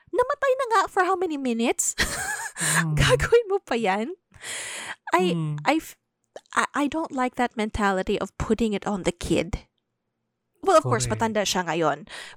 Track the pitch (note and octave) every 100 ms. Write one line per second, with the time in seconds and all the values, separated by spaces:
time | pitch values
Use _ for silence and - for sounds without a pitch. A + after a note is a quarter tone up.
0 | _ G4 B4+ C#5+ C#5 C5 B4 A4+ F4 G4
1 | F4+ F#4 F4+ C#4+ B3+ A#3 A#3+ - - -
2 | - - G5 G#5 G#5+ - - - - -
3 | - B4+ - A#4+ G#4 G4 - A#3+ G3+ G3+
4 | B3+ F#4+ _ - - - - - - -
5 | - E4+ F3+ E3+ D#3 D3 D3+ D#4 - -
6 | _ _ _ - - - - C4 C#4+ D#4+
7 | E4 C4+ B3+ - A#3+ A3+ A3 - G3+ F#3+
8 | F#3+ G3 G3+ - - A3 A3+ G3 - G3+
9 | E3+ - - E3+ E3+ - - _ _ _
10 | _ _ _ _ _ _ F#4 D#4+ B2+ A3
11 | - G#3+ A3+ G#3+ F#3+ F#3+ E3+ E3 D#3 C#3+
12 | G#3 - -